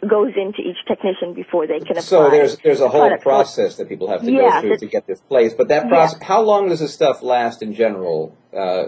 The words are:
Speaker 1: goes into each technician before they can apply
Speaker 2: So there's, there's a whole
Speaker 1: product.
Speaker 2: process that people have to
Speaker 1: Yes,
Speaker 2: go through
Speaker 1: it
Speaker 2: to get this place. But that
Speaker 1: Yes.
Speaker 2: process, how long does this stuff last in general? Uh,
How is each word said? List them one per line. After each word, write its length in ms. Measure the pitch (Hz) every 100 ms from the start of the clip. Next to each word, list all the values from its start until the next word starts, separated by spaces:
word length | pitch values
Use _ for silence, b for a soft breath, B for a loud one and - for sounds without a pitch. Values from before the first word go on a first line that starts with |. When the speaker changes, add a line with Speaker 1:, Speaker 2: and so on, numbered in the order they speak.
| 208
Speaker 1:
goes 220 | 214 214 196
into 240 | 196 208
each 160 | - 175 -
technician 460 | 190 202 185 175
before 340 | 175 185 175 156
they 120 | 156
can 180 | 160 165
apply 40 |
Speaker 2:
So 280 | 165 180 147
there's, 280 | 147 143 -
there's 200 | 156 131
a 80 | 127
whole 140 | 139
Speaker 1:
product. 220 | 147 151
Speaker 2:
process 520 | 139 135 135 - 101 -
that 140 | -
people 180 | - -
have 140 | -
to 100 | 233
Speaker 1:
Yes, 220 | 262 -
Speaker 2:
go 80 | -
through 120 | - -
Speaker 1:
it 40 |
Speaker 2:
to 60 | -
get 200 | - -
this 140 | 95
place. 340 | _ 131 113
But 140 | - 123
that 160 | 147
Speaker 1:
Yes. 60 | 240
Speaker 2:
process, 340 | 170 156 -
how 180 | - 196
long 260 | 220 208 196
does 100 | 170
this 140 | 143
stuff 280 | - 151 127
last 400 | 123 123 117 117
in 120 | 110
general? 640 | 104 113 95 92 80 78 - _
Uh, 320 | 95 95 92